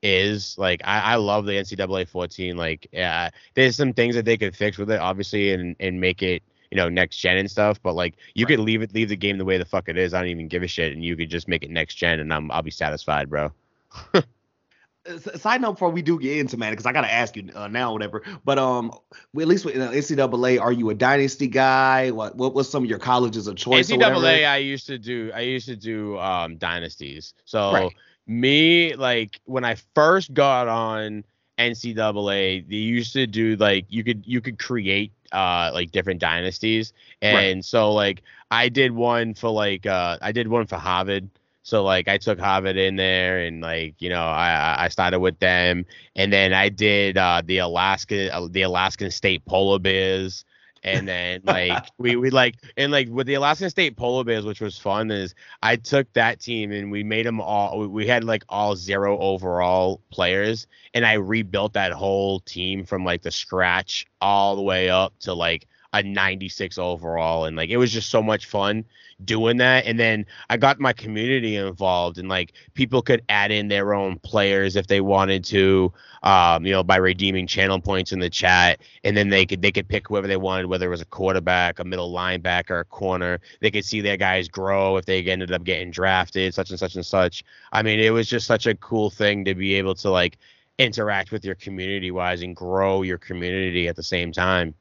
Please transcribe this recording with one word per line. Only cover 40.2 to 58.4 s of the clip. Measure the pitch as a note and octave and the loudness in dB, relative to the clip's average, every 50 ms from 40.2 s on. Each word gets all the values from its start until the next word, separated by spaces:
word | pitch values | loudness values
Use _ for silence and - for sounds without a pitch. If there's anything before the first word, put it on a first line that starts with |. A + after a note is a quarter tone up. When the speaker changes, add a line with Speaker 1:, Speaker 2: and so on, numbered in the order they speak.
Speaker 1:
I | - G#2 | -6 -6
did | G#2+ A#2+ A#2 | -4 -4 -2
one | A2 A2+ A#2+ A2 | 0 0 -2 -2
for | G2 F#2+ | -2 -6
Harvard. | E2+ D#2 F#2 F2+ F2+ F#2+ F#2+ G2 G2 F#2+ G2 _ _ _ _ _ _ _ | -6 -2 -2 0 0 0 -2 -2 -4 -4 -8 _ _ _ _ _ _ _
So, | - - G#2+ G2 | -2 0 0 2
like, | F#2+ F#2+ F#2 F2 | 4 2 2 2
I | - G2 | 2 0
took | G2+ F#2+ A2+ G#2 F2+ | 0 0 -2 -2 0
Harvard | F#2 G2+ F#2+ F#2+ F#2+ F#2+ F#2 | 2 2 2 2 2 0 0
in | F#2+ F#2+ F#2+ F#2+ | 2 0 0 0
there, | F#2+ F#2+ F#2 F#2 F#2 F#2 F2+ F#2 | 0 0 2 2 2 2 0 0
and, | F#2 E2+ E2+ E2 E2 | 0 -2 -4 -6 -8
like, | E2 E2 E2 E2 E2 D#2 D2+ _ | -8 -6 -6 -6 -6 -8 -10 _
you | F2+ F2+ | -6 -4
know, | F2 F2 E2 | -4 -2 -2
I, | E2 D#2+ D#2 E2+ F2 | -2 0 0 2 2
I, | E2 D#2 D2 D#2+ D2+ C2 E2+ | 2 2 0 0 0 0 -2
I | |
started | F2+ - - F#2 F2+ F#2 F2+ | -2 0 0 0 0 2 2
with | F#2 F#2 F2 | 0 0 0
them, | _ F#2 F#2 F2+ F2+ F2+ F2+ F2+ F2+ F2 _ - - - _ _ | _ 2 2 4 4 4 2 2 0 -2 _ -12 -20 -20 _ _
and | - F#2+ G2+ G2+ | -2 0 4 4
then | G2 G2 F#2+ F#2 | 4 4 4 4
I | F#2+ G2 G2+ | 4 2 2
did, | G2+ F2 G#2+ G#2+ G#2 G2+ G2+ G2 F#2 | 2 2 2 4 4 4 2 2 2
uh, | G2 F#2 F2+ F2 F2 E2+ | 2 4 4 2 2 0
the | D#2+ F#2 F#2 | 0 0 0
Alaska, | F2+ F2 E2+ F2 F#2 F#2+ G2 - - - G#2+ G2+ F#2+ F#2 - | 0 0 0 0 0 0 0 -2 -4 -6 -4 -2 -2 -2 -4
uh, | E2+ F2+ E2+ | -6 -8 -4
the | F2 F#2+ F#2 | -2 -2 0
Alaskan | F#2 F2+ F2+ F#2 F#2+ - - G#2 F#2+ | 0 0 0 0 -2 -2 -4 -8 -8
State | F2+ - - G2 F#2 F2 _ | -8 -2 -2 -2 -2 -2 _
Polar | - F#2+ F#2 G2 G2 G2 | -2 0 2 4 4 2
Bears, | G2 F2+ G2 F#2+ F#2+ F#2+ F#2 F#2+ F#2+ F#2+ F#2 F#2 - - _ _ _ _ _ _ _ _ | 2 2 0 0 2 0 0 0 -2 -2 -6 -8 -12 -20 _ _ _ _ _ _ _ _
and | F#2 F#2+ F#2+ F#2+ | -2 -2 -2 -2
then, | G2 F2+ F2 F2 F2+ F2+ F#2 | -4 -6 -4 -4 -6 -6 -6
Speaker 2:
<laughs> | F#2 | -2
Speaker 1:
like, | G2 F#2+ F#2 F2+ F2+ F2 E2+ - - _ - | -2 0 0 0 0 -2 -4 -6 -10 _ -4
we, | B2 A#2+ A#2+ | 0 0 0
we, | A#2+ B2 C3 | 2 0 2
like, | C3 C3 B2+ B2 A#2+ A#2+ - - - | 4 4 4 4 2 -6 -20 -14 -4
and, | - C#3 C#3+ | -2 -2 0
like, | D3 C#3 C3 A#2 | 2 0 0 -2
with | A#2 B2+ C3+ | -4 -6 -4
the | B2 C#3 | -2 -2
Alaskan | C#3 C#3 C#3+ D#3 D3+ F#3+ F3+ | 0 2 0 0 0 -2 -4
State | - - F3+ D3 A2+ | -2 0 -2 -2 -2
Polar | G#2 A#2+ A#2+ B2 C3 B2+ | -4 -4 -2 -2 -2 0
Bears, | A#2 A#2 A2 G#2 | -2 -2 -2 -2
which | G#2+ G2+ - | -6 -8 -6
was | A2 G#2 F2+ - | -8 -8 -8 -6
fun, | - G#2 G2 G#2 A2 A2 | -4 -2 -2 0 0 -2
is | G#2+ G2+ F#2+ F2+ - _ - - - _ | -4 -4 -4 -8 -10 _ -20 -20 -12 _
I | - A2 A#2+ | 0 2 2
took | A#2 A#2 - A2+ - - _ _ | 0 0 0 2 2 2 _ _
that | B2+ A2+ A#2 - - | 2 2 2 0 -4
team | - - A#2 A2+ G#2+ G2+ | -8 -6 -6 -4 -4 -4
and | G2+ G#2 G2+ G2+ | -6 -6 -6 -6
we | G2+ G#2 G#2 | -6 -6 -4
made | G#2+ A2 A2+ A2+ | -2 -2 -2 -2
'em | A#2 A2+ A2+ | -2 -2 -4
all, | F#2 D#2 G#2+ G#2 G2+ G2 - | -4 -2 0 0 0 0 -2
we, | G#2+ G#2 | -4 -6
we | G2+ G2 G#2+ G#2+ | -4 -4 -4 0
had, | G#2+ B2 A#2+ A2+ | 2 2 2 2
like, | A2+ A2+ G#2+ | 0 -2 -4